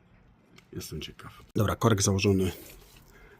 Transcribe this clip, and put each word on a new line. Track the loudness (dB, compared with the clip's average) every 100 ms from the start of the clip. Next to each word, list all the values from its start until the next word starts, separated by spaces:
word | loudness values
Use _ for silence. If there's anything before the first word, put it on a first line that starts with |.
| _ _ _ _ _ -20 _
Jestem | -12 -10 -10
ciekaw. | -12 -14 -20 -20 -6 -2
Dobra, | 0 2
korek | 2 4
założony | 2 2 2 2 0 -4 -16 -20 -20 -20 -20 -20 -20 -6